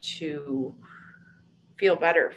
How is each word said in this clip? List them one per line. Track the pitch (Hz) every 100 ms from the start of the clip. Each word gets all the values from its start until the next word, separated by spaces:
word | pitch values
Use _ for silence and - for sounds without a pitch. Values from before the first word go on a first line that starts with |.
to | - - 160 147 143 135 131 - - - - - - _ _ _ _ -
feel | 196 170
better | 170 165 127